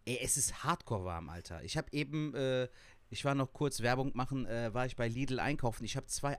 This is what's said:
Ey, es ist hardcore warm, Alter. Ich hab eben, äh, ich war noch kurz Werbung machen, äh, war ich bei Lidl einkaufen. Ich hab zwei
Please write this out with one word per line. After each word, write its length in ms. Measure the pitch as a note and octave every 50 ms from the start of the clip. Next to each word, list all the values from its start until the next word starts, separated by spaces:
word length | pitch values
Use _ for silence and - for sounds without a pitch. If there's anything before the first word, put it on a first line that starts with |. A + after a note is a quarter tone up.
| -
Ey, 140 | A#2+ A#2+ A#2+
es 160 | B2+ A#2+ -
ist 280 | C#3+ - - - - -
hardcore 400 | C#3+ F3 - - - A#2 G2 F#2
warm, 240 | F#2 F2 E2+ E2+ D2
Alter. 340 | E2 F2 - - F2 D#2+
Ich 140 | C2 - -
hab 160 | D#3 - - -
eben, 400 | D3 D3 C#3 D3 D#3 D3+ D3+ B2+
äh, 320 | C#3 C3+ C3 B2+ B2+ B2+ A#2+ - - - - - - - -
ich 160 | - - -
war 120 | C#3+ C#3
noch 160 | C#3 C3 -
kurz 300 | - - D3+ C#3 - -
Werbung 280 | A2+ A#2+ B2+ C3 C3 - -
machen, 300 | B2 B2+ - C3+ C3 A#2+
äh, 280 | G2+ A#2 A#2 A#2 A2+ G2
war 100 | B2 B2+
ich 100 | B2+ -
bei 100 | - A#2+
Lidl 320 | A#2 A2+ B2+ C#3 A#2 C3 A2+
einkaufen. 460 | E2+ C3+ D3+ - C3 A#2 G#2+ - A2
Ich 120 | - -
hab 120 | C3+ - -
zwei 260 | - - - C#3+ C#3